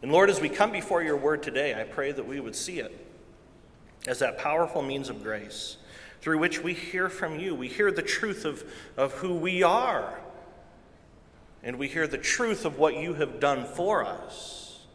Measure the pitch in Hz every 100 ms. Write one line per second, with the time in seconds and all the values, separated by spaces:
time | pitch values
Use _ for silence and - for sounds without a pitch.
0 | 131 160 196 196 - - 214 202 - 180
1 | 160 147 139 151 147 135 143 110 110 -
2 | 139 135 110 139 117 107 - 175 113 -
3 | - - - - - - - - - -
4 | - 123 131 - - 156 165 165 139 139
5 | 131 110 110 107 101 - - - - -
6 | - - - 156 170 165 170 170 - 185
7 | 180 - 165 156 185 151 127 - 208 180
8 | - - 220 196 160 139 - - - -
9 | 135 135 185 175 170 180 180 208 254 175
10 | 107 - - - - - - - - -
11 | - - - - - - 120 123 139 160
12 | 156 131 - - 240 214 170 135 156 156
13 | 160 151 143 120 143 135 120 - 180 208
14 | 104 92 - - - - - - -